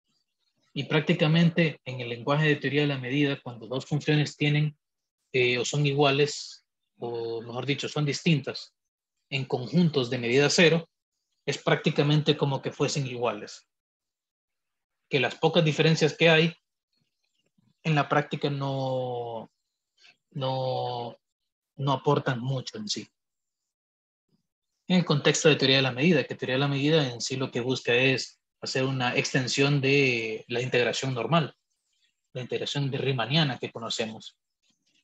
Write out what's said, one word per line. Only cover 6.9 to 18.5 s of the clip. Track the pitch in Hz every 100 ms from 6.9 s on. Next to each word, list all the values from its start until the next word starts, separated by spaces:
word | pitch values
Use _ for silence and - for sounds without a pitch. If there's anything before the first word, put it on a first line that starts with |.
| _
o | 120 117 117 113
mejor | 120 120 131
dicho, | 139 120
son | 151
distintas, | 143 127 175 147 120 - - _ _ _ _ _ _
en | 139 131
conjuntos | 127 117 165 165 143 120
de | 127
medida | 117 131 143
cero, | - 165 165 - _ _ _ _ _ -
es | -
prácticamente | 165 151 160 151 147 151 151 147
como | 143 135
que | -
fuesen | - 139 151 127
iguales. | 120 120 104 - - _ _ _ _ _ _ _ _ _ _ _ _ _ _ _
Que | 139
las | 123 -
pocas | 160 170
diferencias | 156 143 160 160 147 -
que | 165
hay | 160 165 - _ _ _ _ _ _ _ _ _ _ _ _
en | 160
la | 151 139
práctica | 147 - 143
no, | 143